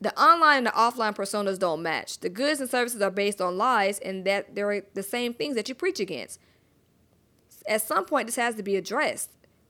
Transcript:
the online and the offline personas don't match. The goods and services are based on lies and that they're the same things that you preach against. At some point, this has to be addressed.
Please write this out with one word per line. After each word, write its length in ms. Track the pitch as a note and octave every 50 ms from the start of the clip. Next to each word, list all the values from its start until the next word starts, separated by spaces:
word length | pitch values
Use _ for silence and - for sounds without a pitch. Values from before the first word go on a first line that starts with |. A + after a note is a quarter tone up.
the 160 | G3+ G#3 - -
online 400 | C4+ D#4 E4+ E4+ E4 D4+ D4 C4+
and 80 | B3 A3+
the 40 |
offline 440 | - - A3+ A#3 B3 B3+ A3 G#3+ G#3
personas 440 | - G3 G3 - G#3 G3+ G3 G3 F#3
don't 240 | F#3+ F3 D#3+ D#3+ E3+
match. 360 | E3 D#3 B2+ - - - -
The 80 | - F#3
goods 300 | F3 G3+ C4+ D4 D#4 C4+
and 100 | C4+ B3
services 320 | - B3 A#3+ A#3+ A#3+ A3
are 100 | G3+ G3
based 300 | F#3 G3+ G3+ G3+ G3+ -
on 160 | F#3 F3+ F3+ F#3
lies 420 | G#3+ B3+ B3+ A3 G3 G3 G#3 -
and 260 | - - F#3+ F#3+ F#3
that 300 | F#3+ G3 G3+ - - -
they're 300 | G#3 G3+ G3+ G#3 G3+ G3 - _
the 100 | G3 F#3+
same 300 | - - A#3+ A#3+ A#3+ A#3+
things 220 | - - D4 C#4
that 140 | A3+ G#3 -
you 60 | C4
preach 240 | - - F#4+ F#4 -
against. 400 | G#3 - E3+ B2 G2 - - - _ _ _ _ _ _ _ _ _ _ _ _ _ _ _ _ _ _ _ _ _ _ - - -
At 160 | - G#3+ A3
some 240 | G#3+ - D4+ F#4 F#4+
point, 220 | - D#4 C4+ A3 A3
this 80 | A#3
has 200 | - A#3 A#3+ A#3
to 80 | A3 G3
be 120 | G3+ G3
addressed. 540 | F#3+ F3 - G3 C4 D4+ A3 G#2 - - - - _ _ _ _ _ _ _